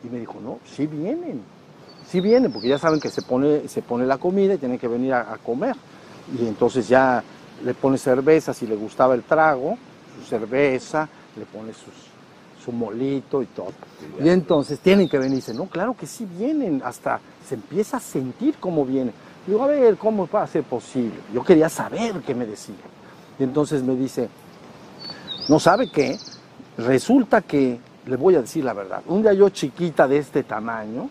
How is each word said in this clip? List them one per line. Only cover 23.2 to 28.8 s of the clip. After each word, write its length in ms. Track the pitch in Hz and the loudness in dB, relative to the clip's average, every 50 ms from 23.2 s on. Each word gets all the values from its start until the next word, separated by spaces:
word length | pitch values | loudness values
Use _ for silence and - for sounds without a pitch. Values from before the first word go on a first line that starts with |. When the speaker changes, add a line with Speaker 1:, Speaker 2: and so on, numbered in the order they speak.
| - - - - | -20 -20 -4 -4
Speaker 1:
Y 60 | 135 | -4
entonces 380 | 131 135 151 147 - 156 139 | 0 0 0 0 0 0 -2
me 120 | 127 127 131 | 0 0 0
dice, 340 | 127 135 123 - - 120 104 - - - - - - - - - - - - - - - - - - - - - - - - | 0 -2 -4 -2 -4 -6 -6 -8 -18 -20 -20 -20 -20 -20 -20 -20 -20 -20 -20 -20 -18 -16 -16 -16 -16 -12 -12 -10 -8 0 2
"¿No 120 | 147 156 | 2 4
sabe 300 | - 170 180 226 262 170 | 6 4 4 4 0 -2
qué? 280 | - 156 135 123 147 214 - - - - - - - - - - - - | 0 0 0 0 -2 -8 -10 -18 -20 -20 -20 -20 -20 -20 -20 -16 -10 -4
Resulta 640 | 113 123 135 127 - - 247 277 226 - - 214 | 0 2 2 2 4 4 4 4 4 4 2 0
que", 360 | 175 - - 143 135 127 120 120 - - - - - | 2 0 0 2 2 2 0 -4 -10 -20 -20 -20 -8
le 100 | - 131 | -6 -4
voy 180 | 123 139 190 185 | 2 4 4 4
a 60 | 151 | 4
decir 240 | 117 110 - 170 135 | 2 0 -4 -4 -4
la 80 | 123 | -2
verdad, 300 | 110 101 | -4 -6